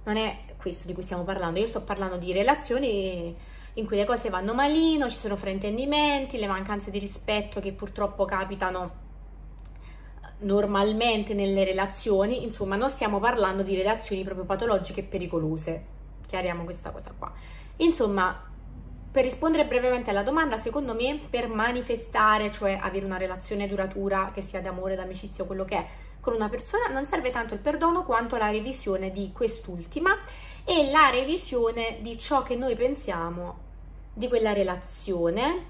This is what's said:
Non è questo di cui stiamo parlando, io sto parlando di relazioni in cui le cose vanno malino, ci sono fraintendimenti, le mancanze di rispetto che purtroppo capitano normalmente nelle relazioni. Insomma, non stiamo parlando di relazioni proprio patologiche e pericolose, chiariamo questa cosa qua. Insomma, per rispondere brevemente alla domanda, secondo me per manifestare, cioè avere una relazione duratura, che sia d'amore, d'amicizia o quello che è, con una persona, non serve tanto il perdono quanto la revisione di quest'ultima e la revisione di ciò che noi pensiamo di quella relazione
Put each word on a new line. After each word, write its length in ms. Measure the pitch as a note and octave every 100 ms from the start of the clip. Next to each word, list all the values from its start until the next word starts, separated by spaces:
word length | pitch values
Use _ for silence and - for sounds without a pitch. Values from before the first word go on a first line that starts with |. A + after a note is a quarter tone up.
Non 120 | - G#3+
è 300 | A3 - - -
questo 320 | F#3 F3 F3
di 60 |
cui 100 | F#3
stiamo 200 | F#3 F3+
parlando, 360 | F3+ F#3+ E3+ E3+
io 80 | A3+
sto 140 | A3+
parlando 360 | - G3 F#3+ F3+
di 140 | F3
relazioni 1040 | F#3 A#3 D4 - B3 C#4 G3+ F#3+ F3+ E3+ E3+ - - -
in 120 | - G#3+
cui 120 | G#3
le 80 | G#3
cose 240 | A#3+ A#3
vanno 240 | F#3 G3
malino, 560 | A#3+ C#4+ D#4 D#4+ D#4 B3+
ci 80 | -
sono 180 | G#3+ G3+
fraintendimenti, 1000 | G3 F#3+ G#3 A3 C#4 D4 D4+ C#4+ C4+ B3
le 100 | G3+
mancanze 420 | F#3+ G3 G#3 G3
di 80 | G3
rispetto 640 | G3+ - - G#3+ G#3+ G#3
che 140 | G3
purtroppo 500 | G3 G3+ - G3+ G3+
capitano 840 | F#3+ F#3+ F#3+ G3 F#3+ F#3 F3+ - - - - - - - - - - - - - - -
normalmente 960 | G#3 G3 G3+ G3+ G3+ G#3+ A#3+ A3 G#3
nelle 320 | G3+ G3 G3 F#3+
relazioni. 800 | F#3+ G3 - A#3 G3 G3+ B3+
Insomma, 340 | A3+ - G3 G3
non 120 | C4
stiamo 300 | - G#3+ G3+
parlando 440 | A3 A#3+ F#3+ F#3+
di 120 | F#3+ F#3
relazioni 480 | G3 A3 - F#3+
proprio 220 | F#3+ F#3 F#3
patologiche 560 | F#3+ A#3 G3 F3+ -
e 20 |
pericolose, 840 | F#3 F#3+ F3 E3 D#3 D#3+ - E3 - - - - -
chiariamo 380 | F#3 F3+ F3
questa 280 | E3+ E3+ -
cosa 200 | - - -
qua. 140 | - - - - - -
Insomma, 680 | E4 E4 A3 G3 F#3 - - - - - - - -
per 120 | C#4
rispondere 420 | B3+ - D#4+ D#4+ D4
brevemente 440 | B3 B3+ B3 A#3
alla 140 | G3
domanda, 340 | G#3 D#4 D#4 A3
secondo 380 | A#3 C#4+ C4+ A3
me 240 | B3 D4+ -
per 200 | A#3+ A3
manifestare, 1000 | A3 A3+ B3 - A#3 - A3+ G#3+ G#3+ G#3
cioè 300 | - G3 G3
avere 240 | F#3+ F#3+ G3
una 120 | F#3
relazione 500 | F#3 F#3 - G3+ G3+
duratura, 640 | G3 F#3+ G3 G3 F#3+ G3
che 80 | G3
sia 200 | F#3+ F#3+
d'amore, 340 | F#3 F3+ F#3+ F#3+
d'amicizia 480 | F#3 F#3+ G3+ -
o 40 | F#3
quello 180 | F#3+ F#3+
che 100 | F#3+
è, 120 | E3 - - -
con 140 | - A#3
una 140 | G#3+
persona, 380 | A#3+ - G#4+ A#4+
non 180 | C4+ C#4+
serve 240 | E4+ B3+
tanto 240 | B3 A3+
il 80 | G3+
perdono 420 | D4 D4+ - C#4+
quanto 320 | - A3+ A#3 A#3+
la 140 | G#3+
revisione 600 | G#3+ A3 C4 G#3+ F#3+ F#3+
di 200 | G3 G3
quest'ultima 840 | - A3+ A3+ - F3+ E3+ D4 F4+ G4+ - - - - -
e 260 | F4 C#4
la 180 | D4 C#4+
revisione 920 | B3 C4+ F4 - B3 A3+ A#3 A3+ A3
di 160 | G#3+ A#3
ciò 240 | - C#4+
che 140 | - A#3+
noi 180 | C4 A3
pensiamo 840 | B3 C#4+ - F3 E3+ F3 F3 - - - - - -
di 140 | - A#3+
quella 240 | A#3 A3
relazione 1120 | G3+ F#3 F3+ - - - F3+ E3+ F#3+ C4+ F4+